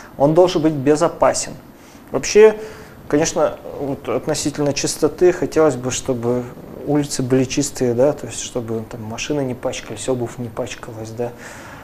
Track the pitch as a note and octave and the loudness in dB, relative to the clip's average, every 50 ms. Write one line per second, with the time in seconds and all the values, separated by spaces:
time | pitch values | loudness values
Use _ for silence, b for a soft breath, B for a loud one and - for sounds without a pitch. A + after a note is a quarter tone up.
0 | B B B - C#3 D3 D#3+ E3+ F#3 F3+ F#3 E3+ D3 D#3 D#3 C#3 B2+ C#3+ D3+ D3 | B B B 2 2 6 8 6 6 6 4 4 2 2 2 2 2 2 4 4
1 | E3+ D#3+ - - C3+ B2+ - - - - - - - - B B B B B B | 4 0 2 4 4 4 4 2 -4 -8 -10 -14 -18 -20 B B B B B B
2 | B B - C3+ C#3+ - - G#3 G#3+ A3 G#3+ B B B B B B B B B | B B -6 -4 -4 4 8 8 8 8 8 B B B B B B B B B
3 | - - D3 D3 E3 - - F3+ D3 - - - - - - - C#3+ C#3 C#3 - | -4 -2 0 0 2 0 2 0 0 0 0 -4 -12 -14 -10 -8 -6 -6 -6 -6
4 | - - - C3 - D#3+ D3 - - D3+ C#3+ D3 D3 C#3+ C#3 - - - - - | -4 -4 -4 -2 -2 -2 -4 -2 -2 -4 -2 0 0 0 0 -2 -2 -4 0 0
5 | D#3+ C#3+ D3 - F3+ F3+ E3+ - C#3+ C3+ - D#3 D#3 D3+ C3 B2 B2+ B2+ A#2+ - | 0 0 2 4 4 4 4 2 -2 0 2 4 4 4 2 0 -4 -4 -4 -4
6 | - - B2+ A#2 A#2 A#2+ B2 B2 B2 A#2+ - - - - - - B2+ D3 C#3+ D3 | -2 -2 -2 -2 0 0 0 -2 -2 -6 -12 -14 -16 -16 -16 -10 -4 0 0 0
7 | C#3+ C#3+ - - C3 B2 C3 C3 B2+ B2+ - D3 C#3 - - - C3 B2 A#2 A#2 | 0 0 -2 -4 0 2 2 2 2 2 0 -2 -2 -2 -2 0 0 0 4 4
8 | C3 D3 C#3+ - - A2+ - - - - - B2+ A2+ A2 A2+ A2+ A2 - - A2+ | 4 2 2 0 -6 -10 -10 -10 -10 -8 -8 -8 -6 -4 -6 -6 -6 -8 -12 -12
9 | A2 G#2+ A2+ A#2 - - D3+ C#3+ C3+ B2+ A#2+ - - C3 B2 - - - A#2 - | -10 -10 -8 -8 -6 -4 -2 -2 -2 -4 -4 -6 -6 -6 -6 -6 -10 -12 -10 -6
10 | - - C3 B2 A#2 A2+ - C3 A#2+ A2+ - - B2+ A#2+ - - - - A2 A2 | -2 -2 -2 -2 -2 -6 -6 -8 -10 -8 -6 -8 -8 -8 -8 -12 -14 -14 -12 -12
11 | A2 A2 A2 A#2 A#2+ A#2+ B B B B B B B B B B | -12 -10 -6 -6 -6 -6 B B B B B B B B B B